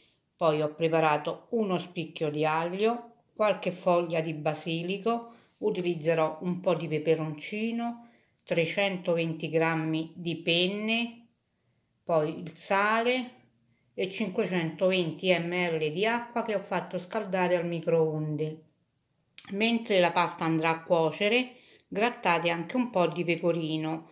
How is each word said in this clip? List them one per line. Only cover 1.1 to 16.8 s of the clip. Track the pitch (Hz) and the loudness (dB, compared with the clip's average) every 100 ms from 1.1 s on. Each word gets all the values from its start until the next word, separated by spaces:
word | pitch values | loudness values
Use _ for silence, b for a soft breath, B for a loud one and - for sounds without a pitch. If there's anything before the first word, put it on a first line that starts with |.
| 147 165 - - | 2 -2 -8 -4
uno | 233 202 175 | -2 0 -2
spicchio | - 180 160 - 156 | -4 -8 -8 -4 -4
di | 147 | 0
aglio, | 156 160 170 190 220 240 - _ _ | 0 0 -2 0 0 0 -8 _ _
qualche | - 214 190 185 | -2 0 2 -2
foglia | 175 185 175 170 165 | -2 2 2 2 -2
di | 165 | -2
basilico, | 151 151 151 175 165 175 196 226 233 B B B B | -2 -2 -4 -4 -4 -4 -4 -2 -4 B B B B
utilizzerò | 208 180 175 165 156 160 156 156 | -2 0 -2 0 2 2 2 0
un | 180 180 | -4 -2
po' | 185 | 0
di | 165 160 | 0 0
peperoncino, | 151 165 160 156 151 - 214 226 233 233 233 B B B B | -2 2 2 0 -6 -8 -4 -4 -4 -6 -8 B B B B
trecentoventi | - 170 160 - 202 180 180 170 165 160 160 | -2 0 2 2 0 0 0 0 0 -2 0
grammi | 160 165 160 156 160 160 - | 2 4 2 0 -2 -4 -8
di | 170 160 | -6 -4
penne, | 175 170 180 208 220 233 233 - _ _ _ _ _ _ _ _ | 0 2 2 0 -2 -2 -2 -8 _ _ _ _ _ _ _ _
poi | - 160 156 165 | 0 0 2 -4
il | 165 - | -10 -12
sale | - 196 208 226 240 254 247 - _ _ _ _ _ | -2 2 2 2 2 0 -4 -14 _ _ _ _ _
e | - 190 | -6 -6
cinquecentoventi | - 214 180 180 180 160 - 185 185 165 - 185 170 | -4 -4 -2 0 0 -2 0 2 2 0 -2 2 2
millilitri | 170 180 175 160 156 | 2 -2 0 0 -2
di | 165 220 | 0 0
acqua | 240 233 233 | 0 -4 -6
che | 220 | -2
ho | 196 | -4
fatto | - 180 | -2 -6